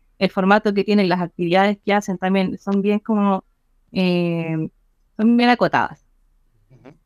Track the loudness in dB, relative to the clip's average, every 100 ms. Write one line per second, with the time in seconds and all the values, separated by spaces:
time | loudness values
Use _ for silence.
0 | _ -4 -4 0 2 2 2 -2 0 2
1 | 2 0 -4 -4 0 2 2 -2 -2 -2
2 | -2 -4 -2 0 -2 -6 -4 -2 0 -2
3 | -2 -2 0 -2 -6 _ _ _ _ -2
4 | 0 0 -2 -4 -4 -6 -6 _ _ _
5 | _ -2 2 4 2 2 0 0 -2 -8
6 | _ _ _ _ _ _ _ _ -20 -14